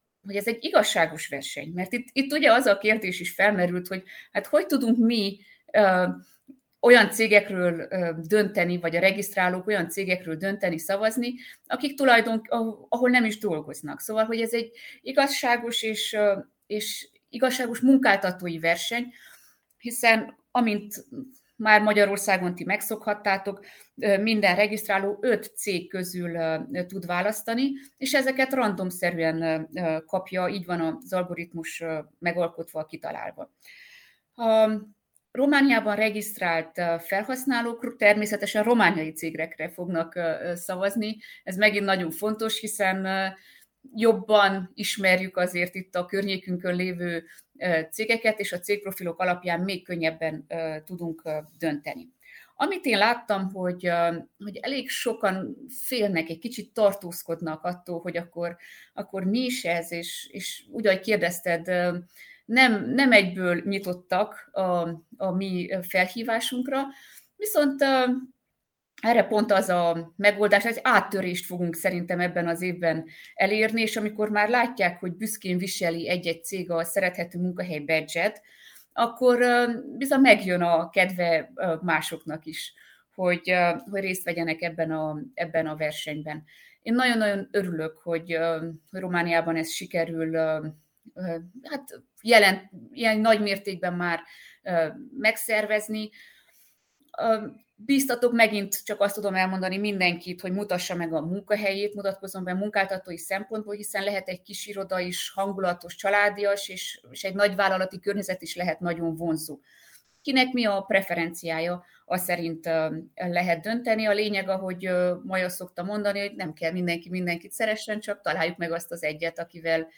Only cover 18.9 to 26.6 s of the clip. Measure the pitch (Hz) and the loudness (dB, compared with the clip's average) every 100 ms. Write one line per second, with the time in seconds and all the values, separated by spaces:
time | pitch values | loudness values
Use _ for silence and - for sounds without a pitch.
18.9 | 240 247 - - - _ _ _ _ 240 | -6 -6 -14 -20 -20 _ _ _ _ -10
19.9 | 233 233 220 - - _ 247 226 208 208 | 2 4 4 2 -14 _ 0 2 0 -4
20.9 | - - - - - _ - 214 214 214 | -14 -14 -14 -14 -18 _ -2 6 8 8
21.9 | 208 202 196 208 185 180 175 170 208 - | 6 6 4 2 2 2 -4 -2 -2 -2
22.9 | 214 - 208 208 196 202 190 - - - | -4 -4 -2 0 0 -2 -10 -14 -20 -20
23.9 | - 208 196 220 214 196 180 208 208 - | -2 2 4 4 4 4 4 2 0 0
24.9 | 196 196 208 254 233 - - - 180 180 | 0 0 -2 0 0 -2 -8 -4 -4 -4
25.9 | 190 180 180 175 170 160 160 | -6 -6 -6 -6 -2 -2 -2